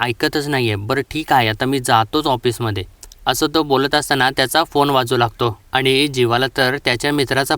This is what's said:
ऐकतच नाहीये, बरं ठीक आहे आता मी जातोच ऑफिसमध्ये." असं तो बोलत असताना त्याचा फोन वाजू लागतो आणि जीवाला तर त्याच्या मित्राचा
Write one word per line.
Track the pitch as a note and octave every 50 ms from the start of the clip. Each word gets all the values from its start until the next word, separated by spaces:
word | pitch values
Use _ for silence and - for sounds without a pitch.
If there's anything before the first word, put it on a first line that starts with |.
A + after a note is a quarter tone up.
ऐकतच | A#2+ B2 A#2 - D3+ D3+ - D#3 C#3+ D3
नाहीये, | D3 C3 A#2+ A2+ G#2
बरं | G2+ G2+ G#2+ C3 C#3
ठीक | C3 - - D3+ D#3 - D3
आहे | C3 A#2 A2
आता | A2 - C3
मी | C3 C#3 C#3
जातोच | B2 - B2 A2+ A2+ - - D3+ D3+
ऑफिसमध्ये." | D3 C3 B2+ - B2 A2+ - A#2+ A2 G#2 G2 F2+ - - _ - - - - -
असं | - C3 - D#3 D3+ D3+
तो | D#3+ D#3
बोलत | D3 C3+ C3 C3+ C#3 D3+
असताना | D3+ C#3+ - D3 C3+ B2+ C3+
त्याचा | C#3 - C3 B2 - D#3 E3
फोन | - - D3 C#3+ C#3+
वाजू | C#3 C3 B2 A#2+ B2+
लागतो | A#2+ A#2+ A2+ - - B2 A#2 G#2+ - _ - -
आणि | C3 C3+ C3+ C3+ C3+ D3 D3
जीवाला | C3+ B2+ B2 A2+ A#2 A#2+ C3 C3 -
तर | C#3+ C3 B2+ C3+ C#3+ -
त्याच्या | C3+ B2 A#2+ - C#3+ D3
मित्राचा | C#3+ C3+ - C3 C3 C#3 - D#3